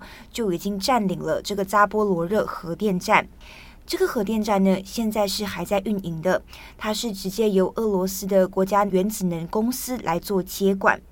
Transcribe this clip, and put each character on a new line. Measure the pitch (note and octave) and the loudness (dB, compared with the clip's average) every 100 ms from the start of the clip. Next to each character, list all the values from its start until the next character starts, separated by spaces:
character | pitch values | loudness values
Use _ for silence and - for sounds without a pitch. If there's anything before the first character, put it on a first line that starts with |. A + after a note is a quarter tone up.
| - - - | -6 -20 -12
就 | - G#3+ | -4 -2
已 | E3+ | -2
经 | G3+ G3+ | -4 -4
占 | F#3+ B3 G3 | 0 2 2
领 | D#3+ | -2
了 | D3+ D3 | -2 -2
这 | - G3+ | -2 -4
个 | G3 | 0
扎 | G#3 G3+ | 4 4
波 | G#3+ G#3 | 4 2
罗 | E3+ E3+ | 0 0
热 | G#3 - | 0 0
核 | - E3 E3 | -4 -8 -2
电 | G#3+ F3+ | 0 0
站。 | G3 F#3 - - - - - - - | 2 2 2 -8 -20 -20 -20 -20 -8
这 | F4 | -2
个 | F#4 | 0
核 | B3 | 0
电 | G3 A3 | -2 0
站 | G#3+ G3+ | 2 4
呢， | F#3+ F#3 - | 4 4 0
现 | - A3+ | -4 -2
在 | A3 G3+ | 0 0
是 | G3 G3+ | 0 -6
还 | F3 E3+ | -6 -2
在 | G3+ | -2
运 | G3 G3+ F#3 | 0 -4 -4
营 | D#3+ | -4
的， | F3 F3 - - - - | 0 0 -2 -20 -20 -8
它 | G#3+ | -4
是 | G#3+ A#3 | -4 -4
直 | G3 F#3+ | -6 -6
接 | G3 A3 | 0 2
由 | F#3+ F#3 - | 4 2 0
俄 | |
罗 | A3 F#3+ F#3+ | 0 0 0
斯 | F#3+ G3 | -4 2
的 | G3 F#3 | 4 4
国 | F#3+ | 2
家 | F#3+ G3+ G#3 | 2 2 4
原 | F#3 G3+ | 2 0
子 | G#3+ F#3 | -2 -2
能 | E3+ E3 | -2 -2
公 | A3 A3+ | -2 -2
司 | B3+ - B3+ | -2 -6 -6
来 | - E3+ | -2 -2
做 | - F#3+ | 0 -2
接 | F3+ - G3 G3 | -2 0 0 2
管。 | G3 A2 - | 2 0 -2